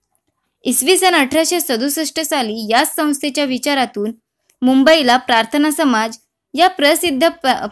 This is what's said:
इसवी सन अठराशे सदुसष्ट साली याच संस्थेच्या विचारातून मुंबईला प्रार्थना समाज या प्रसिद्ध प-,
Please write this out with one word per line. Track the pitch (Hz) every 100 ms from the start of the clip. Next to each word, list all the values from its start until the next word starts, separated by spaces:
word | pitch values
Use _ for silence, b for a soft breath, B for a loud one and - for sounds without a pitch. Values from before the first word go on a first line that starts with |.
| _ _ _ _ _ _
इसवी | - 247 269 370
सन | 370
अठराशे | 349 262 302 320 349
सदुसष्ट | 320 240 269 285 311 -
साली | 320 302 226 220 214
याच | 226 311 -
संस्थेच्या | 302 285 294 269
विचारातून | 285 254 269 277 247 214 208 226 _ _ _ _
मुंबईला | 247 269 269 320 254 247
प्रार्थना | - 233 226 294 302
समाज | 294 302 226 220 220 _ _ _
या | 262 359
प्रसिद्ध | 359 294 311 349 262 330
प-, | 330 269 240 208